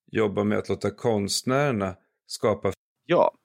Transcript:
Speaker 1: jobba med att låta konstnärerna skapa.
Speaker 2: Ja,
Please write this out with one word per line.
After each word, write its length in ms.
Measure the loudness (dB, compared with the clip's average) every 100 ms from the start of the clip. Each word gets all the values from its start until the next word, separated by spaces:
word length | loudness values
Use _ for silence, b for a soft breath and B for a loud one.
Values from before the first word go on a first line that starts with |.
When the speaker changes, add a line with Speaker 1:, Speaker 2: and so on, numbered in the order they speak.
| _
Speaker 1:
jobba 320 | -2 0 0
med 140 | 0 0
att 100 | -2
låta 220 | -4 -4
konstnärerna 1040 | -2 -2 0 -2 -4 -2 0 0 -2 -4 -6 _ _ -18
skapa. 460 | -4 -2 0 -2 -4 _ _ 0
Speaker 2:
Ja, 260 | 4 4 0